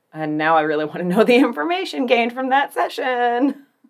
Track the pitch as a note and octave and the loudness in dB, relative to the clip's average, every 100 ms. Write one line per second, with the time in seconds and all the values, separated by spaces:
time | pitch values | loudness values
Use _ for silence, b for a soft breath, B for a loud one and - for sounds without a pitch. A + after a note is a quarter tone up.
0 | _ D#3 D#3 D3+ D#3 D#3+ D#3 D3+ D3+ D3+ | _ -8 -4 0 2 2 2 -2 -4 -4
1 | F3+ F#3 G#3+ B3 B3 C#4+ D#4 F4+ F4 C#4+ | -2 2 4 4 4 0 -4 -4 -4 -4
2 | B3 A#3+ A#3 A#3+ C4 C#4 C#4 - E4+ - | 0 2 0 -4 0 0 0 -4 -4 -4
3 | C4 B3 A#3+ A#3+ C#4 - _ _ | -4 0 0 2 -2 -2 _ _